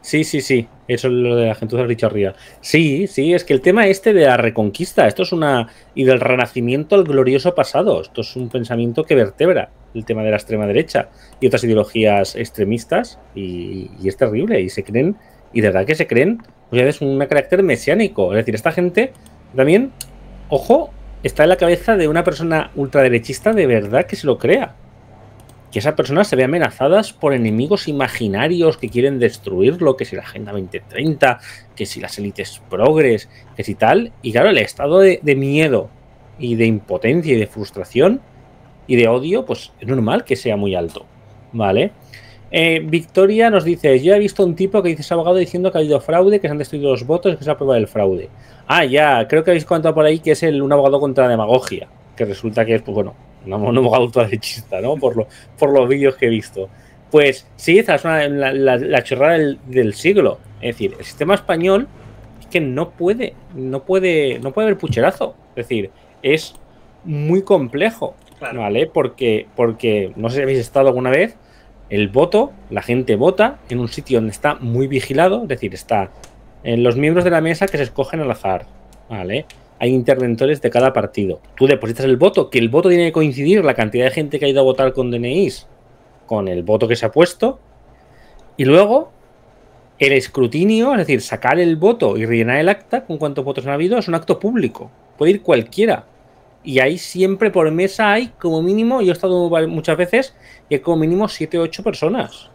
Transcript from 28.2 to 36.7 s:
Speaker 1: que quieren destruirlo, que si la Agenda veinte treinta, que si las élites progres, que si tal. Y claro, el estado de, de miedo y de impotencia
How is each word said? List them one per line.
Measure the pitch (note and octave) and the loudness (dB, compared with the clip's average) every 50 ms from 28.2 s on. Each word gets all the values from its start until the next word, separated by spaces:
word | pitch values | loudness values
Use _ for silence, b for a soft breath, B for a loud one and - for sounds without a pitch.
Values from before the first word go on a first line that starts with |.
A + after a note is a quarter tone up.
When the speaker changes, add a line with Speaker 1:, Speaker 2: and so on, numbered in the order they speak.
| A#2 G#2 F#2+ G2+ B2+ D#3 F3+ F3 E3+ D#3+ - - | -4 -4 -2 -2 -2 -2 0 2 0 0 0 -2
Speaker 1:
que | - A2+ | -8 -6
quieren | A2+ A#2+ B2 C#3 C#3 C3 | -2 0 0 0 0 0
destruirlo, | A#2+ A2 A2+ - - G2+ F#2+ F2+ G2 B2 D#3+ F3 F3 D3 C3 - | 0 -2 -2 -4 -12 -8 -2 2 2 2 2 2 0 0 0 0
que | A#2 | -4
si | - - | -10 -10
la | - | -14
Agenda | - - - G#2 A2 G2+ G2+ | -14 -14 -16 -16 -14 -10 -10
veinte | G2+ F#2+ F2+ - - | -10 -10 -10 -12 -14
treinta, | - - - G#2 C3+ D#3+ D#3 - - C3 A#2+ B B B B B B B - | -14 -12 -10 -4 -4 -4 0 2 2 0 0 B B B B B B B -12
que | - G#2+ | -12 -10
si | - - - | -10 -10 -14
las | F#2+ - - - | -12 -14 -10 -8
élites | G#2 G2+ - - F#2+ - - - - - | -10 -10 -8 -8 -12 -12 -12 -20 -14 -10
progres, | F2+ F2+ G#2+ C3+ D#3 D#3 D3+ C3 A2+ G#2 - b b b b b b - | -2 2 2 4 4 4 4 4 2 0 -2 b b b b b b -12
que | G#2 | -10
si | - G2 | -10 -4
tal. | - G#2+ A2+ C#3+ G3 A#3 - - - | 0 2 4 4 2 0 -2 -12 -12
Y | - B2 | -10 -2
claro, | G#2+ A#2+ D3 G#3+ | 0 2 4 4
el | G3+ C3 | 4 2
estado | G#2+ - - - C3+ C#3+ D#3+ F#3 | 0 -2 -4 -6 -2 2 4 6
de, | G3 F#3+ F3+ - | 6 6 4 2
de | - D3 C#3 | 0 0 0
miedo | C3+ C#3 C#3 C#3 D3+ D#3+ D#3 B2+ G#2 F#2 - - - - - - - - - - - | 0 0 0 0 2 2 2 2 0 -2 -4 -14 -20 -20 -20 -20 -20 -20 -20 -16 -10
y | C3 A#2+ A#2 | -6 -4 0
de | A2+ A#2 | 0 2
impotencia | A2+ | 2